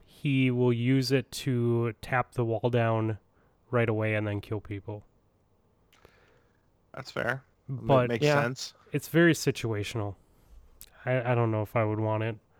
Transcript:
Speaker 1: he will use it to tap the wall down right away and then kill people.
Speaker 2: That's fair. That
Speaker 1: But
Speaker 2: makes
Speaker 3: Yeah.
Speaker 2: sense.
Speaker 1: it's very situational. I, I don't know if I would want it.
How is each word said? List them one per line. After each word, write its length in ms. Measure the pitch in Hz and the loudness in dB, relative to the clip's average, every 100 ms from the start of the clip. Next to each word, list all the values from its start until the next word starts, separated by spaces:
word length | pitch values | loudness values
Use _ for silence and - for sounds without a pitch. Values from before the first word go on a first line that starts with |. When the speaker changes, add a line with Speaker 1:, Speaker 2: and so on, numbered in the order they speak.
| - | -10
Speaker 1:
he 460 | - 147 135 131 | -8 0 2 2
will 200 | 123 123 | 4 2
use 380 | 120 120 135 123 | 2 2 2 2
it 220 | 135 120 | 0 -2
to 600 | - - 123 120 117 117 107 | -6 -2 0 2 0 -2 -6
tap 340 | - 127 - | -4 -2 -2
the 100 | - | -2
wall 260 | 117 113 123 | -2 0 0
down 480 | 120 113 113 110 104 _ _ _ _ _ | 2 2 2 0 -4 _ _ _ _ _
right 160 | 123 113 | 0 0
away 260 | 110 107 | 0 0
and 100 | 107 | 0
then 160 | 107 101 | -2 -4
kill 200 | - 107 | -6 -10
people. 420 | - 101 - 104 - _ _ _ _ _ _ _ _ _ - _ _ _ _ _ _ _ _ | -8 -12 -10 -14 -16 _ _ _ _ _ _ _ _ _ -20 _ _ _ _ _ _ _ _
Speaker 2:
That's 160 | - 135 | -18 -10
fair. 320 | - 113 131 - _ - | -6 -4 -4 -8 _ -12
That 180 | 131 113 | -10 2
Speaker 1:
But 220 | 135 123 | 4 4
Speaker 2:
makes 160 | 120 | 2
Speaker 3:
Yeah. 160 | 147 143 | 2 4
Speaker 2:
sense. 320 | 123 131 - - - | 2 -4 -12 -16 -8
Speaker 1:
it's 180 | 147 - | -8 0
very 260 | 160 170 | 4 4
situational. 800 | 156 - - 117 104 104 117 101 95 _ _ _ - - - - - | 4 0 -2 -4 -4 -4 -6 -6 -8 _ _ _ -20 -20 -20 -20 -12
I, 280 | - 127 120 | -4 -2 0
I 20 | |
don't 160 | 120 117 | 0 2
know 100 | 110 | 0
if 160 | 104 120 | -2 -2
I 80 | |
would 160 | 107 107 | 0 0
want 220 | 110 107 | -2 -2
it. 140 | 110 107 _ _ | -4 -6 _ _